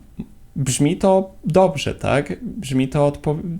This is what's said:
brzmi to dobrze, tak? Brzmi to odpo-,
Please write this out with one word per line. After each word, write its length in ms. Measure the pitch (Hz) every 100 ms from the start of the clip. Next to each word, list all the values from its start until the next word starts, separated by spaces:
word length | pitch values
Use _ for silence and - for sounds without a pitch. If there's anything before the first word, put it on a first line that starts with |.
| - - - - - -
brzmi 420 | 131 - 147 170
to 380 | 196 190 196 - 190
dobrze, 500 | 185 185 - - -
tak? 440 | - 131 147 180
Brzmi 460 | 240 - 131 131 131
to 200 | 147 143
odpo-, 500 | 147 156 151 175 170